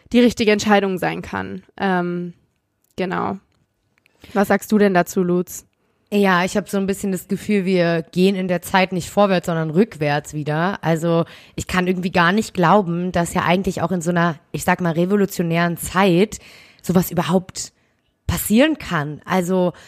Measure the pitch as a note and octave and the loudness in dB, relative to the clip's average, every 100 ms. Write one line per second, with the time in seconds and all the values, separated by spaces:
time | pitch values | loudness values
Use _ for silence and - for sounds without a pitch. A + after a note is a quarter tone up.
0 | _ A#3 A#3+ - G#3+ G#3 G#3 G3+ G3 F#3 | _ 4 4 4 2 2 4 4 4 -2
1 | E3 E3 - G3 F#3+ F#3+ - - G3 F3+ | -4 -6 -8 -8 -8 -12 -16 -6 -2 0
2 | F3 F3 F3 - _ _ _ _ _ - | -2 -4 -8 -12 _ _ _ _ _ -8
3 | F#3 F3 F3+ G3 _ _ _ _ _ _ | -6 -4 -6 -8 _ _ _ _ _ _
4 | _ _ - G3+ G3+ G3+ - G#3+ G3+ F#3 | _ _ -6 -2 2 0 2 4 4 4
5 | F3 - F3+ F3+ F3+ - - _ _ _ | 0 0 0 0 -2 -10 -20 _ _ _
6 | _ G#3 G3 F3+ F#3 G#3+ - G3+ G3 G3+ | _ 0 2 2 0 -2 -4 -4 -2 -4
7 | G3+ F#3 - G3 - G#3 F#3 F#3 E3+ E3+ | -4 -6 -4 -8 -2 -2 2 2 2 0
8 | E3 F3 F#3 G3 F#3 F3+ - F#3+ F#3 F#3 | -2 2 2 2 -2 -4 0 0 0 -2
9 | - - G3+ F#3 F3 E3 D#3+ D#3 A#3 D3 | -4 2 2 2 0 -4 0 2 0 0
10 | D3 D3 D3 D3+ D3 D3+ F3 G3+ - E3 | -2 -2 -4 -8 -4 -2 -2 -2 -2 -2
11 | E3+ E3 E3 - - - - F#3 F3+ F#3 | 0 0 -2 -8 -16 -14 -6 -2 0 -2
12 | F3+ F3+ E3+ G3+ G#3+ - E3 G3+ F3 E3+ | -2 2 2 2 -2 0 4 4 2 -2
13 | F3+ F3 E3+ F#3 D#3 F3+ G3 F3+ E3+ F#3 | -2 -2 -2 -2 0 0 0 -4 -2 -2
14 | D#3+ F3 E3+ D3+ _ D#3 - F3+ F3 D#3+ | 0 0 0 -2 _ -6 -2 0 0 0
15 | F3+ G#3 F#3+ - E3+ E3 F3 E3+ - F3+ | 0 2 0 -2 -2 0 0 -4 -6 0
16 | G3 E3+ G#3+ - - - - _ - F3+ | 4 4 2 -2 -18 -20 -20 _ 0 0
17 | F3 E3+ D3 F#3 F#3 - - _ _ _ | 0 -4 0 -2 -2 -12 -14 _ _ _
18 | _ _ - F3 - G#3+ D4+ D4+ - E3+ | _ _ -6 -4 0 2 4 0 -4 -4
19 | D3 D3+ - F#3 F3 F#3 F3+ - | -4 -8 -4 -2 0 0 0 -4